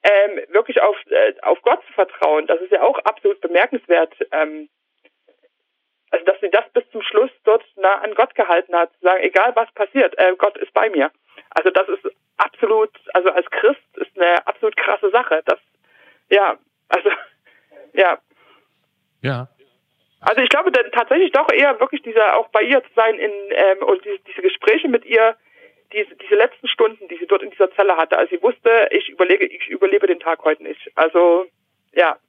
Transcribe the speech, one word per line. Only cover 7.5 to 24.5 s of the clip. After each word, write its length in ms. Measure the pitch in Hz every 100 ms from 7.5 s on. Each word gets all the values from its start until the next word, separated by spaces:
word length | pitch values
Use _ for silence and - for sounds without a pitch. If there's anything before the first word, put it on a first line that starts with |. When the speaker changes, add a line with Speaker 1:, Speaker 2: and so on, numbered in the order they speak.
| 226 - -
Speaker 1:
nah 220 | 190 196
an 140 | 214 208
Gott 180 | 254
gehalten 420 | - 185 175 180 170
hat, 160 | 170
zu 80 | _
sagen, 200 | 175 185
egal 320 | - - 226 233
was 160 | 226
passiert, 440 | - 202 - 220 -
äh, 160 | 185 185
Gott 200 | 202 -
ist 160 | -
bei 160 | - 220
mir. 220 | 175 143 _ _ - _
Also 180 | - 185
das 180 | 185 190
ist 220 | 190 - _ _ _
absolut, 520 | - - 214 220 214 - -
also 160 | 180 180
als 160 | 180 165
Christ 280 | - 214 285 _ -
ist 200 | - -
eine 260 | 175 170 -
absolut 280 | - 220 -
krasse 340 | - 208 202
Sache. 300 | 220 240 160 -
Das, 140 | - _ _ _ _ _ _ _
ja, 280 | 196 190 113 _ _ _
also, 200 | - - - - _ _ _ _ - -
ja. 240 | - 185 - _ _ _ _ _ _ _ _ _ _
Speaker 2:
Ja. 260 | 131 123 127 _ _ _ _ _ _ _
Speaker 1:
Also 200 | - 262
ich 80 | 254
glaube 220 | 285 370
dann 200 | 254 240
tatsächlich 400 | - 233 294 370
doch 180 | - -
eher 280 | - 285 233
wirklich 220 | 254 285
dieser, 360 | 240 220 208 -
auch 100 | -
bei 120 | 214
ihr 200 | 226 269
zu 60 | 247 -
sein 200 | 226 214
in, 160 | 208 202 202
ähm, 320 | - 196 190 -
und 160 | 185 208
diese, 140 | 196 -
diese 140 | -
Gespräche 460 | 185